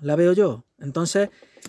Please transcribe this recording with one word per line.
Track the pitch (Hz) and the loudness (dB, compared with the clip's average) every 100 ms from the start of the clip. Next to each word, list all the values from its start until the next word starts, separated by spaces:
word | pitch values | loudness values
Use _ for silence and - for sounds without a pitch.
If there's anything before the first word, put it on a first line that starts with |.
la | 147 151 | -2 2
veo | 175 | 2
yo. | 185 190 113 - - | 4 0 -2 -12 -16
Entonces, | 139 165 170 196 202 _ _ - | -8 -4 -2 -2 -2 _ _ -20